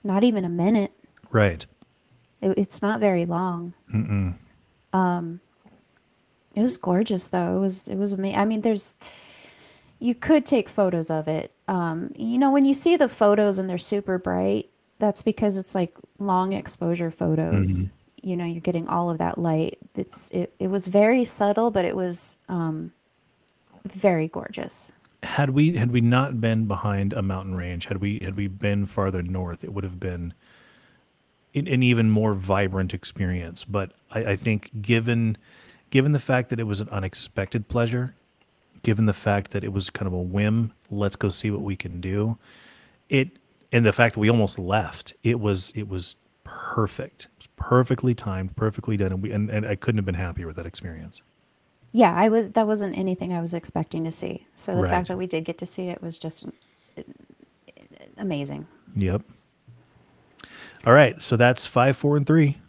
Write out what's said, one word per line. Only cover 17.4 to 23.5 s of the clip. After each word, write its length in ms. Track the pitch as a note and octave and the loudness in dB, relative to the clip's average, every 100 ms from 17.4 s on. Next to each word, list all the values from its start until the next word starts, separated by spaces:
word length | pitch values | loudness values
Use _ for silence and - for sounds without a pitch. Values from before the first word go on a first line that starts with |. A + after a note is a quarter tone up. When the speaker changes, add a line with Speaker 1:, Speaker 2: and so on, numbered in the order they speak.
| D#3+ G2 F#2+ F#2 F#2+ | 0 0 2 0 0
Speaker 2:
Mm-hmm. 420 | - _ - F#3+ | -6 _ -14 -6
Speaker 1:
You 80 | F3 | -4
know, 80 | E3+ | -4
you're 140 | E3+ | -4
getting 280 | E3+ E3+ E3 | -4 -4 -2
all 220 | F3 F3 | -2 -2
of 80 | E3 | -2
that 180 | E3+ - | -2 -2
light. 400 | E3+ D#3+ D#3+ - - | 0 0 -2 -6 -14
It's, 360 | - F#3+ - - | -10 -2 0 0
it, 220 | F3+ F3 _ | -2 -6 _
it 100 | F#3+ | -4
was 180 | G3 F#3 | -2 0
very 380 | G3+ G#3+ B3+ | 4 6 4
subtle, 460 | A#3 - G3+ G#3 A#3 | 2 2 2 2 2
but 140 | G#3+ | 0
it 100 | F3 | -2
was, 440 | F#3+ F3+ F3 - - _ | -2 -2 0 0 -2 _
um, 440 | F3+ E3 D#3 E3 _ _ _ _ _ _ | -4 -2 -4 -8 _ _ _ _ _ _